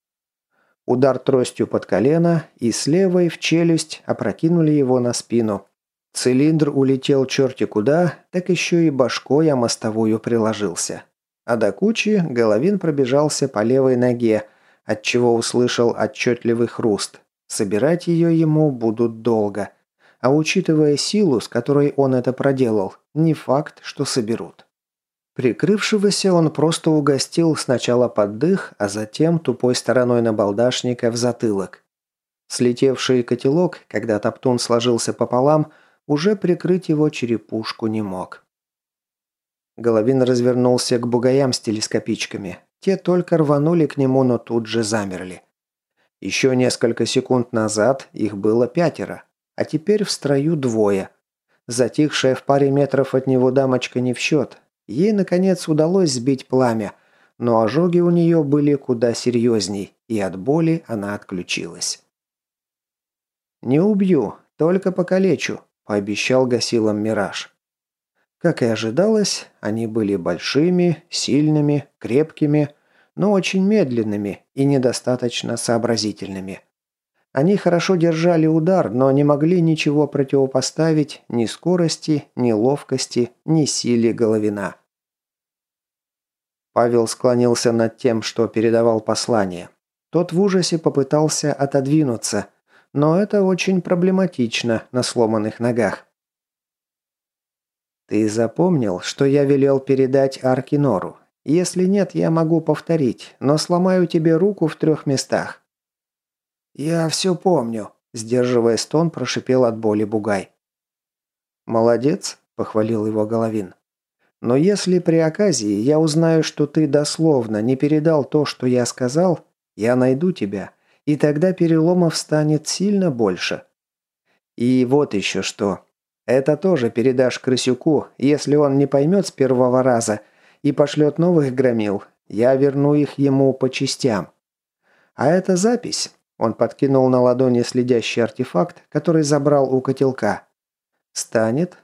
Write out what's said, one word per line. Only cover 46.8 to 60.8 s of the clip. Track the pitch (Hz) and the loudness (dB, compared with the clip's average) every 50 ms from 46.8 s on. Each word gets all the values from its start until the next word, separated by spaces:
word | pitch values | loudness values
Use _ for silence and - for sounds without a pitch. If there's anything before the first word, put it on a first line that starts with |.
| - 117 117 - 117 | -2 -2 0 -2 -4
секунд | - - 131 127 - 131 123 120 - | -2 -2 -2 0 0 0 0 -2 -2
назад | - 113 107 107 101 107 104 123 135 135 - - - | -2 -2 -2 -2 0 0 2 2 0 -2 -6 -14 -8
их | - 107 101 104 | -6 -6 -6 -4
было | 98 98 107 110 120 123 | -2 -2 0 2 2 0
пятеро, | 117 - 170 175 147 - - 98 - 90 - - _ _ _ _ _ _ | 0 0 -2 -2 -2 -2 -6 -10 -10 -12 -14 -18 _ _ _ _ _ _
а | - 98 | -8 -6
теперь | - - 151 - 202 208 208 202 | -4 -6 -4 -2 0 0 0 -2
в | - | -4
строю | - - - 139 143 139 143 160 170 | -6 -4 -2 0 0 0 0 0 -2
двое. | 151 131 127 110 110 107 101 101 95 95 - _ _ _ _ _ _ _ _ _ _ _ | -2 -2 0 0 2 2 2 2 0 -4 -6 _ _ _ _ _ _ _ _ _ _ _
Затихшая | - 117 120 123 110 - - 151 147 - - - 131 127 | -6 -2 -2 -2 0 0 0 0 0 0 0 0 0 0
в | 127 - | 0 0
паре | - 139 139 143 135 | 0 2 2 2 2
метров | 139 143 143 135 - 135 135 - - | 2 2 0 0 0 0 0 0 -2
от | 135 127 | -2 0
него | 135 131 127 127 131 | 0 2 2 2 2
дамочка | 127 139 135 135 127 123 - - - 123 | 2 2 2 2 0 -2 -4 -4 -4 -4
не | 123 127 120 | -2 -2 -4
в | - | -4
счет. | - - 160 147 113 - - - _ _ _ _ _ | -2 -2 0 0 -2 -4 -8 -16 _ _ _ _ _
Ей, | - 104 135 185 226 220 | -8 -4 0 0 2 2
наконец, | 202 185 - 180 180 185 190 185 - - | 0 0 0 0 0 2 2 0 0 -2
удалось | - 156 151 156 165 185 196 185 151 | -2 0 2 2 2 2 2 2 0
сбить | 127 123 117 139 135 127 - | 0 -2 0 -2 -2 -2 -2
пламя, | _ 131 131 131 123 113 110 104 95 - _ _ _ _ _ _ _ _ | _ 0 2 2 2 0 -2 -4 -8 -10 _ _ _ _ _ _ _ _
но | - 117 120 117 113 | -4 -2 0 2 2
ожоги | 113 107 117 156 175 180 170 175 | 2 2 2 0 0 2 2 2
у | 175 175 | 2 2
нее | 175 175 170 165 170 165 151 | 2 2 2 4 2 2 2
были | 139 143 147 143 147 143 | 2 0 2 2 2 0
куда | 139 - - 127 113 123 120 113 | 0 -2 -4 -2 0 0 0 0
серьезней, | - - 123 127 120 113 123 113 110 98 104 104 101 92 - _ _ _ | -2 -2 -2 0 2 2 2 2 0 -2 -4 -6 -8 -8 -12 _ _ _
и | - 113 104 | -6 -4 -4
от | 98 92 87 | -4 -4 -6
боли | 95 92 127 147 170 165 165 165 165 | -6 -4 -2 0 0 0 0 -2 -4